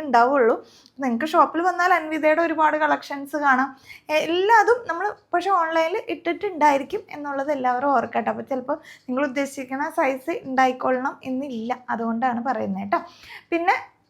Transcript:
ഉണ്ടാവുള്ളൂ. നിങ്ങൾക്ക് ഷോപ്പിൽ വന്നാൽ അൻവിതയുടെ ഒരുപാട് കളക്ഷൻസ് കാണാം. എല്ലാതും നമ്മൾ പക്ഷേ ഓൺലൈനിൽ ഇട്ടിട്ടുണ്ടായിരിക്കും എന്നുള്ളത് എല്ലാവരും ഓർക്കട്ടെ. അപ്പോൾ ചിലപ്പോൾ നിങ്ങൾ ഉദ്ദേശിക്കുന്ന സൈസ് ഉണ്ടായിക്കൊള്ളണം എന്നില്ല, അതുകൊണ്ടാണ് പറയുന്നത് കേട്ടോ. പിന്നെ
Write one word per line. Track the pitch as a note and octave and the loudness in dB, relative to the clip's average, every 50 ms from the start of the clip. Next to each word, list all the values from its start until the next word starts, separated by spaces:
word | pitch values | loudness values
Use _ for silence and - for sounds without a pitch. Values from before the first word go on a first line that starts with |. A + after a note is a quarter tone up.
| D#4 | -4
ഉണ്ടാവുള്ളൂ. | D4 A#3+ A#3 A#3 B3 C#4+ C#4+ A#3+ A3 C#4 G#4 - - _ _ _ _ _ - C#4 | 2 4 4 6 6 4 4 4 4 2 0 -2 -12 _ _ _ _ _ -6 -4
നിങ്ങൾക്ക് | C4 A#3 A3+ D4+ D#4 D#4+ | -2 -2 -2 -2 0 4
ഷോപ്പിൽ | E4+ D4 C#4 - D#4 E4+ F#4 | 4 4 4 4 0 0 0
വന്നാൽ | F4 F4 F4 F#4 F#4 E4+ | 0 2 2 4 4 2
അൻവിതയുടെ | D#4 D#4 D#4 D#4 C#4+ D4+ D#4 D#4+ E4+ | 2 -2 -4 0 2 2 4 4 2
ഒരുപാട് | E4 D#4+ D4+ D#4 D4+ D4+ D#4 D#4 | 0 0 2 2 2 2 2 2
കളക്ഷൻസ് | D4 C#4+ C#4 - - C#4 C#4 C#4 C#4 - D4+ D4 | 0 0 -2 -4 -10 -10 -10 -10 -6 -6 0 2
കാണാം. | C#4 C4 B3+ C4+ C#4 C4+ - _ - - - _ - D#4 D#4 | 4 4 4 2 -2 -4 -12 _ -20 -20 -20 _ -2 0 0
എല്ലാതും | - D#4 E4 F4+ F#4+ G4+ A#4 A4 G4+ F#4 A#4+ B4 A#4 - | 0 0 0 0 2 4 6 6 6 6 2 2 0 -6
നമ്മൾ | E4 E4+ F#4 - - - _ _ - | -6 -4 -4 -6 -6 -8 _ _ -2
പക്ഷേ | F4 - D4 G4 F4+ | -2 0 2 2 2
ഓൺലൈനിൽ | E4 D#4+ E4 E4 D#4+ E4 F4+ A4+ A#4 - E4+ | 2 2 2 0 0 0 -2 -4 -4 -6 -8
ഇട്ടിട്ടുണ്ടായിരിക്കും | D4 - E4+ E4+ E4 G4+ G#4 F#4 D4+ C#4+ D4+ C#4 C#4 C4+ - - G#4+ - - - | -6 -4 -4 -4 -4 -4 -6 -2 2 4 4 4 4 0 -4 -8 -10 -10 -10 -14
എന്നുള്ളത് | D4 D4 D4 C#4 C4+ C#4 C#4+ D4+ C4+ | -12 -10 -6 -6 -4 -2 -2 -2 0
എല്ലാവരും | B3+ B3+ B3 B3 C#4 C#4+ C#4 A#3+ | 0 0 0 2 2 2 2 2
ഓർക്കട്ടെ. | A3+ A3+ - A#3 A3 A3+ A3 | 2 0 -4 -4 -2 -2 -4
അപ്പോൾ | A3+ A3+ - | -6 -6 -6
ചിലപ്പോൾ | C#4 C4 B3 B3+ D4 D#4+ - - - - _ - | -6 -6 -4 -6 -8 -8 -8 -16 -20 -20 _ -6
നിങ്ങൾ | B3 B3+ C#4+ D4 | -2 -2 -2 -2
ഉദ്ദേശിക്കുന്ന | B3 C#4+ C#4 C4+ C#4 C#4+ C4 B3+ C4 C4+ D4 D#4+ D#4 - | -2 -4 -4 -4 -6 -10 -10 -10 -6 -6 -6 -4 -2 0
സൈസ് | D#4+ C4+ C4+ C4 - - E4+ - - C#4 | 0 0 -2 -4 -4 -6 -6 -6 -6 -4
ഉണ്ടായിക്കൊള്ളണം | C4 B3+ C4 B3+ B3+ B3+ - B3+ C4 B3 B3+ C#4 - - - C4 | 0 2 2 2 2 0 -2 -2 -2 0 -2 -4 -6 -8 -8 -8
എന്നില്ല, | B3+ B3+ C#4 D4 B3+ A3+ A3 A#3 B3 A#3+ - - A#3+ | -6 -6 -6 -6 -8 -8 -6 -6 -8 -8 -6 -6 -6
അതുകൊണ്ടാണ് | A3 A#3 A3+ A3+ A3+ A#3+ B3+ A#3+ A#3 A#3 C4+ | -4 -2 -4 -2 0 0 -2 -2 -2 -2 -4
പറയുന്നത് | B3 A3 G#3+ G3+ F#3+ F#3+ G3+ | -4 -4 -2 -4 -4 -6 -4
കേട്ടോ. | G3+ E4+ E4 E4 - - - - - - - - _ | -2 -2 -2 -2 -6 -16 -20 -20 -20 -20 -20 -8 _
പിന്നെ | E4+ E4 E4+ F4+ A#4 - - - _ _ _ _ | -2 0 2 2 0 0 -2 -10 _ _ _ _